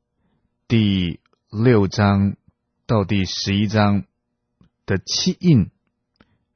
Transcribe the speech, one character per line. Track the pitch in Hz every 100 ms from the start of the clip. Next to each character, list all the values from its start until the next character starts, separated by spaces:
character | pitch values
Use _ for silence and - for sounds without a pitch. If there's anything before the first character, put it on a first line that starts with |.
| _ _ _ _ _ _ -
第 | 113 104 95 90 - _ _ _
六 | 104 120 110 95
章 | - 101 98 101 - _ _ _ _ -
到 | 113
第 | 92 101
十 | 92 - - 98
一 | 107
章 | 107 104 101 - _ _ _ _ _ _ _
的 | - 95
七 | - - 185 -
印， | 180 131 85 _ _ _ _ _ _ _ _